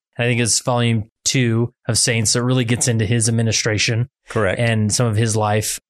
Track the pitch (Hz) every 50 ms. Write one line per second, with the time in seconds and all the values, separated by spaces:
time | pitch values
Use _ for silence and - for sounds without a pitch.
0 | _ _ _ - 120 120 120 117 120 110 - - - 131 123 120 120 117 113 110
1 | 107 - _ _ - - - 135 123 117 113 113 120 120 - _ _ - 113 -
2 | - 131 113 113 107 - - 120 120 123 127 131 123 113 123 98 - 123 113 113
3 | 110 98 123 120 110 117 117 117 113 113 104 - - 117 107 98 - - 117 113
4 | 120 - _ _ _ - - 113 104 92 - - 120 117 113 110 107 104 - -
5 | 123 117 104 104 120 110 107 110 107 104 104 107 101 - - - - _